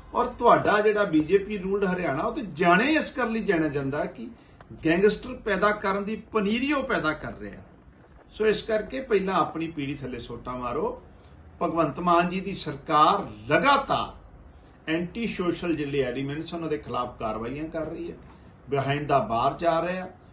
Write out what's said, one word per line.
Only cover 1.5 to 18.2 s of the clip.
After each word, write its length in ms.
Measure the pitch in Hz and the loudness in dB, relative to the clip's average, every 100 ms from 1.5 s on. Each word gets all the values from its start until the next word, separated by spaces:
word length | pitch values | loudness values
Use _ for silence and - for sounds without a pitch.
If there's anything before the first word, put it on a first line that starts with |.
| 208 | -4
ruled 280 | 185 202 196 | -2 0 0
ਹਰਿਆਣਾ, 380 | 180 170 139 | 0 -2 -2
ਉਹ 120 | 208 233 | -2 -4
ਤੇ 60 | 208 | -8
ਜਾਣੇ 380 | 143 175 175 262 | 2 6 6 6
ਇਸ 180 | 311 - | 2 0
ਕਰ 160 | - 233 | -2 -2
ਲਈ 160 | 226 | -2
ਜਾਣਿਆ 260 | 190 170 156 | 0 0 0
ਜਾਂਦਾ 360 | 139 135 147 180 | -2 -2 -2 -4
ਕਿ 220 | - 233 - - - - - 160 | -8 -14 -16 -20 -20 -20 -4 0
gangster 500 | 170 208 202 247 254 220 | 4 4 2 -4 -8 -2
ਪੈਦਾ 260 | 190 208 | 2 2
ਕਰਨ 320 | 208 202 196 | 2 0 -2
ਦੀ 120 | 202 220 - | -4 -6 -4
ਪਨੀਰੀ 400 | 220 196 226 269 | -2 0 0 0
ਉਹ 100 | 294 | 0
ਪੈਦਾ 300 | 247 185 156 | 0 0 0
ਕਰ 240 | 151 120 - | -2 -6 -10
ਰਿਹਾ। 220 | 104 92 - - - - - - - | -12 -14 -18 -20 -20 -20 -20 -20 -18
ਸੋ 120 | - 214 | 0 2
ਇਸ 160 | 196 | 2
ਕਰਕੇ 380 | - 214 - 262 | 0 -2 -2 -6
ਪਹਿਲਾਂ 340 | 262 208 190 185 | 0 0 2 2
ਆਪਣੀ 320 | 147 160 160 | 0 -2 -6
ਪੀੜੀ 240 | 143 139 143 | -4 -6 -6
ਥੱਲੇ 240 | 127 123 | -8 -10
ਸੋਟਾ 380 | - 117 123 127 | -10 -10 -8 -6
ਮਾਰੋ। 440 | 123 131 214 - - - - - - - | -4 -2 -4 -6 -14 -20 -20 -20 -20 -4
ਭਗਵੰਤ 380 | 170 156 156 - | -2 2 0 0
ਮਾਨ 300 | 180 170 180 | 4 4 4
ਜੀ 100 | 190 | -2
ਦੀ 140 | 196 190 | -6 -6
ਸਰਕਾਰ 680 | 156 139 - 151 160 202 170 - - | -8 -8 0 4 6 4 -2 -10 0
ਲਗਾਤਾਰ 680 | 160 269 269 - 127 104 - - - - - - - - | 4 6 4 2 -2 -2 -10 -20 -20 -20 -20 -20 -14 -4
ਐਂਟੀ 340 | 160 175 233 220 | -2 -2 -4 -4
ਸੋਸ਼ਲ 480 | - 175 165 175 151 | -2 -2 0 -2 -2
ਜਿਹੜੇ 260 | 143 143 | 0 0
ਐਲੀਮੈਂਟਸ 500 | 127 127 139 147 160 | 0 -2 -4 -6 -8
ਉਹਨਾਂ 160 | 175 160 | -8 -4
ਦੇ 80 | 151 | -4
ਖਿਲਾਫ 400 | - 120 - - | -4 -6 -6 -6
ਕਾਰਵਾਈਆਂ 480 | 113 110 117 143 156 | -6 -4 -6 -6 -6
ਕਰ 160 | 165 156 | -6 -6
ਰਹੀ 260 | 165 170 | -8 -10
ਹੈ, 40 | - | -12